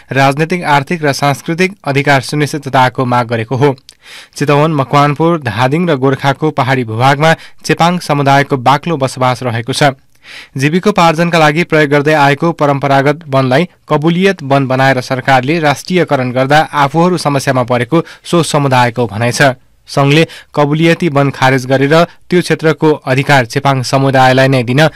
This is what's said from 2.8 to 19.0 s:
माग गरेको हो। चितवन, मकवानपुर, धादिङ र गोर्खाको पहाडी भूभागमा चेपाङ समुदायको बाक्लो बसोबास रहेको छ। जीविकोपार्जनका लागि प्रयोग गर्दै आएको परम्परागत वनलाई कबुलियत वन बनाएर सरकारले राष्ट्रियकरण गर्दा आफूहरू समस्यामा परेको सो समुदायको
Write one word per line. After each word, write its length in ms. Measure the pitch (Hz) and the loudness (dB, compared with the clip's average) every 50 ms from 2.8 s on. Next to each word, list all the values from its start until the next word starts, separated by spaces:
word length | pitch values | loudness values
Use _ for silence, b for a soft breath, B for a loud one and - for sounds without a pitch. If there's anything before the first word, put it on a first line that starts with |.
| 127 127 - 139 131 | 2 2 0 -2 -2
माग 220 | 123 123 123 120 | -2 0 -2 -2
गरेको 280 | 113 120 113 110 - 135 | -2 -4 -4 -4 -4 -2
हो। 200 | 117 147 143 127 - _ _ B B B B B B B B B | 0 0 0 0 -2 _ _ B B B B B B B B B
चितवन, 360 | - 143 147 147 143 151 165 160 | -6 -2 0 2 2 2 2 0
मकवानपुर, 680 | 139 131 - 147 143 143 147 143 - 160 165 175 160 135 | -2 -2 0 0 2 2 2 0 0 0 0 0 -2 -4
धादिङ 460 | 113 95 117 127 131 143 170 185 170 | -6 -4 -2 -2 0 0 -2 0 0
र 60 | 147 | 0
गोर्खाको 560 | 127 131 139 135 - - 139 131 - 156 156 | 0 0 0 0 0 -2 -2 -2 -2 -2 -4
पहाडी 320 | 147 - 123 127 135 127 123 | -2 -2 -2 0 0 -2 -2
भूभागमा 500 | 113 110 113 131 135 143 139 156 160 160 B B B B B | -4 -2 0 2 2 2 2 2 0 0 B B B B B
चेपाङ 400 | - - 156 - 165 175 180 170 | -4 -2 0 0 2 0 0 -2
समुदायको 580 | - - 147 143 139 139 139 139 139 - 143 | -2 -2 -2 0 2 2 2 2 2 0 -2
बाक्लो 400 | 127 120 131 139 139 - 175 165 | 0 2 2 0 0 0 -4 -4
बसोबास 460 | 135 135 127 - 131 127 127 123 - 127 | -2 -4 -4 -2 -2 -2 -2 -2 -2 -4
रहेको 300 | 123 110 117 117 139 127 | -6 -4 -4 -6 -4 -2
छ। 200 | - 151 139 123 _ _ _ _ B B B B B B B B | 0 0 0 0 _ _ _ _ B B B B B B B B
जीविकोपार्जनका 800 | 139 135 151 165 185 - 214 190 202 170 165 156 160 170 170 170 | -4 -2 0 0 0 0 0 0 2 2 2 2 2 0 0 2
लागि 260 | 165 156 151 147 170 175 | 2 2 2 2 0 -2
प्रयोग 260 | - 160 151 156 139 | 0 2 2 2 2
गर्दै 240 | 143 147 143 156 156 | 2 2 2 2 2
आएको 380 | 147 143 139 143 143 165 170 | 2 2 2 2 0 -2 -2
परम्परागत 800 | 160 - 151 143 143 131 147 135 139 135 135 147 147 165 165 143 | -2 0 0 0 0 0 0 0 2 2 2 0 -2 -2 -4 -4
वनलाई 380 | 131 135 131 127 127 147 175 - b b _ | -2 0 0 2 0 0 -2 -2 b b _
कबुलियत 560 | - 151 147 147 170 170 180 190 196 196 - 139 | -4 -2 0 0 0 0 2 0 0 -2 -2 -2
वन 220 | 131 135 139 135 | -2 0 0 0
बनाएर 340 | 123 131 131 135 135 131 127 | 0 0 0 2 0 0 0
सरकारले 580 | 120 - 135 123 - 139 135 127 123 139 165 175 | -2 -6 -6 -4 0 2 2 2 2 0 -2 0
राष्ट्रियकरण 720 | 151 143 135 - - - 180 175 156 - 147 131 123 123 | 0 0 -2 -2 -4 -2 -2 0 0 0 0 -2 -2 -2
गर्दा 280 | 120 131 131 131 147 156 147 - 147 | -2 -2 0 2 2 2 2 0 0
आफूहरू 440 | 147 143 139 151 165 170 185 180 | -2 0 0 0 0 0 0 0
समस्यामा 460 | 156 - 147 143 135 - 143 127 127 120 | 0 -2 -2 -2 -2 -2 0 -2 0 0
परेको 380 | 123 123 120 120 - 156 165 160 B B B B | 0 -2 -2 -2 0 0 -2 -2 B B B B
सो 160 | - 175 170 151 | -2 0 0 0
समुदायको 640 | - - 147 143 135 131 123 123 120 - 127 | 0 0 0 0 2 2 2 2 0 0 -2